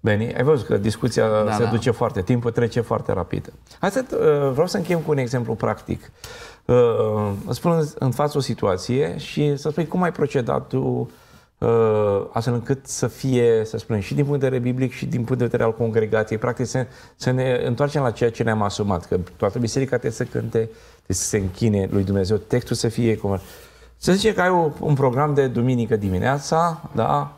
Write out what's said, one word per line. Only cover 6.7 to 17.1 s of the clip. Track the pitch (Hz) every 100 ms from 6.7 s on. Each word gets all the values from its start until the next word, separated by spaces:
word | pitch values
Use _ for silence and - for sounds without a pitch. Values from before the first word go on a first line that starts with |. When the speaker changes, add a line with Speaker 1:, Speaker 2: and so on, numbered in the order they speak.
| 123 120 107 110 107 104 101 185
Speaker 1:
îți | 123
spun | 175
în, | 165 151 -
în | 135
față | 123 147 147
o |
situație | 131 117 104 90 - 123 156 -
și | - - 147 139
să | 151
spui | 151 165
cum | 185
ai | 180
procedat | 170 147 143 120 139 131
tu, | 131 131 123 120 - - - _ _
uh, | - 117 110 107 104 101 -
astfel | 120 117
încât | 120 110 135 -
să | - 123
fie, | - 135 123 117 110
să | 110 110
spunem, | - 110
și | 98
din | 143
punct | 143 143
de | 131
vedere | 127 123
biblic | 127 127
și | - -
din | 170
punct | 113 127
de |
vedere | 120 117
al | 117
congregației. | 110 117 110 107 110 107 110
Practic | 123 120 117
să, | 131 120 - -